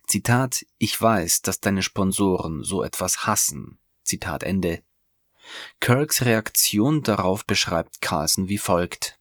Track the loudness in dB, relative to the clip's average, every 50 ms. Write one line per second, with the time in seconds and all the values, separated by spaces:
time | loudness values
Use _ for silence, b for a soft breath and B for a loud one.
0 | b -4 -4 0 2 2 4 4 2 0 -4 -8 -8 _ _ _ -4 -4 0 2
1 | 4 4 4 4 2 0 0 0 0 -2 -4 -2 0 0 0 0 0 -2 -2 0
2 | 0 0 2 2 2 2 2 0 -2 -4 -6 -6 -6 -4 -4 -2 -4 -4 -4 -4
3 | -4 -4 -4 -2 -2 -2 0 0 0 -2 -4 -6 -12 -16 -18 _ _ _ _ _
4 | _ -4 -4 -4 -4 -6 -6 -4 -4 -2 -2 0 0 0 -2 -4 -8 _ _ _
5 | _ _ _ _ _ _ B B B B B B B B B _ 2 2 4 4
6 | 2 0 0 0 2 2 2 2 0 0 0 0 0 2 2 2 2 4 2 2
7 | 2 0 0 2 2 2 0 0 -2 -2 -2 0 0 0 -2 -2 -2 -4 -8 -8
8 | -4 -2 -2 -2 0 0 0 0 0 -2 -2 -2 0 2 2 2 2 0 -4 -8
9 | -8 -10 -10 _